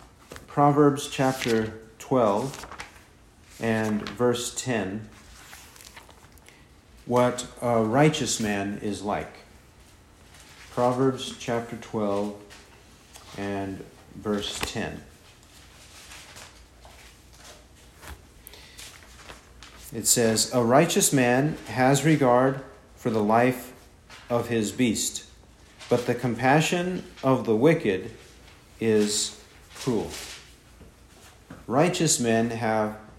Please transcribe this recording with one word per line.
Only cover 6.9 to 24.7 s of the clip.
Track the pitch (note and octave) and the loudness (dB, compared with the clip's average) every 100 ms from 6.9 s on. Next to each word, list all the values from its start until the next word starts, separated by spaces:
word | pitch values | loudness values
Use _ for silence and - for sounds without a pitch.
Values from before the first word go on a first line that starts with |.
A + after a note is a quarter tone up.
| - - | -16 0
what | A#2+ B2 A#2+ - - | 2 2 0 -10 -6
a | B2 A2+ | 0 0
righteous | A2 C3 D3+ D3+ A#2 - | 2 4 4 2 -2 -2
man | G#2 G2+ G2+ G#2 | -2 -2 -4 -6
is | G#2+ F#2+ | -6 -6
like. | G2+ E2+ D#2 - - - - - - - - - - - - - - | -4 -4 -6 -16 -20 -20 -20 -20 -20 -20 -20 -20 -20 -20 -20 -20 -10
Proverbs | - B2 B2+ C3+ B2 - - | 0 0 2 2 0 -6 -10
chapter | - A#2 A#2 A2+ | -4 -4 -4 -12
twelve | - A2+ G2+ G2+ G#2 G2+ - - - - - - - - - G2+ | -8 -4 -2 -2 -4 -8 -18 -20 -20 -20 -20 -20 -20 -20 -16 -10
and | G2+ G2 G2 F2+ - - - G2+ | -8 -6 -8 -10 -14 -20 -20 -10
verse | G#2 G#2 - - | -4 -4 -4 -6
ten. | - A2+ E2 - - - - - - - - - - - - - - - - - - - - - - - - - - - - - - - - - - - - - - - - - - - - - - - - - - | -8 -6 -8 -10 -16 -20 -20 -20 -20 -20 -20 -20 -20 -20 -20 -20 -20 -20 -20 -20 -20 -20 -20 -20 -20 -20 -20 -20 -20 -20 -20 -20 -20 -20 -18 -18 -20 -20 -20 -20 -20 -20 -20 -20 -20 -20 -20 -20 -20 -20 -20 -20 -14
It | A2+ G#2 | -4 0
says, | B2+ A2+ A2 - | 2 4 2 0
"A | B2+ | 2
righteous | A#2 C3+ E3 G#3 - | 4 6 6 2 2
man | D3 B2 B2 D3+ D#3+ - | 4 4 4 2 -2 -6
has | A2 C3 C#3+ D#3 | 2 4 4 4
regard | D3+ B2+ B2 C3 C#3 - - - - | 4 6 6 4 0 -8 -20 -20 -8
for | B2 | -2
the | A2 | 0
life | G#2 A2+ B2 B2+ - - - - - - - | 4 4 4 0 -8 -20 -20 -20 -20 -18 -4
of | A#2+ A2+ | -2 0
his | A2+ G#2 | -2 -2